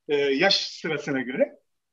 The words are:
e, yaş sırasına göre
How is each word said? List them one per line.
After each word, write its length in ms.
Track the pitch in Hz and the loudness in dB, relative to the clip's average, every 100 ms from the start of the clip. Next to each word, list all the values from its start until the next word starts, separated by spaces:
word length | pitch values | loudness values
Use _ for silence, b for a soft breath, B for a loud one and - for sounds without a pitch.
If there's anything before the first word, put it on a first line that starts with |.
| - | -2
e, 80 | 147 | 0
yaş 380 | 143 139 190 | 2 4 4
sırasına 680 | 196 - - 175 147 - 135 | 2 -2 -8 -6 -4 -2 -4
göre 380 | 120 143 294 - _ _ _ | -4 0 -2 -2 _ _ _